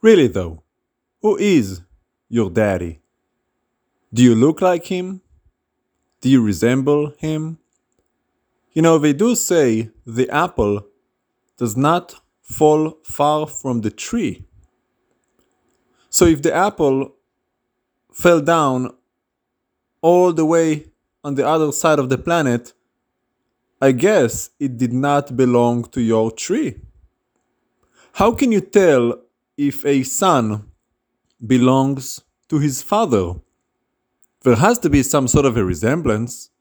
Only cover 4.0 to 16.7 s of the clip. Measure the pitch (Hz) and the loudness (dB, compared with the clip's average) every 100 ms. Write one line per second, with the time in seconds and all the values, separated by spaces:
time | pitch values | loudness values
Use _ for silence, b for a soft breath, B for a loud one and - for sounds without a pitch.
4 | _ 113 123 113 131 160 185 175 - 185 | _ 4 4 6 2 2 0 0 -4 -8
5 | 180 190 _ _ _ _ _ _ _ _ | -8 -12 _ _ _ _ _ _ _ _
6 | _ _ 127 135 110 90 113 131 135 147 | _ _ 2 2 2 0 0 0 0 -2
7 | 147 143 156 156 160 160 _ _ _ _ | -2 -8 -8 -6 -8 -12 _ _ _ _
8 | _ _ _ _ _ _ _ - 165 165 | _ _ _ _ _ _ _ 0 4 4
9 | 151 143 220 233 - 175 135 110 110 _ | 2 2 0 0 -2 0 2 0 -4 _
10 | - 113 127 147 175 - 104 101 - _ | -12 -4 -2 -2 -4 -2 -2 -2 -6 _
11 | _ _ _ _ _ _ 123 107 139 160 | _ _ _ _ _ _ -6 -2 0 -2
12 | - - _ _ _ - 151 151 156 - | -4 -20 _ _ _ 0 2 2 -2 -6
13 | - - 147 151 151 - 135 120 107 - | -20 -4 -2 0 -4 -10 -6 -4 -6 -8
14 | - 233 165 90 - _ _ _ _ _ | -8 -6 -6 -8 -18 _ _ _ _ _
15 | _ _ _ _ _ _ _ _ _ _ | _ _ _ _ _ _ _ _ _ _
16 | _ - 175 156 156 160 196 | _ 0 2 2 0 0 -2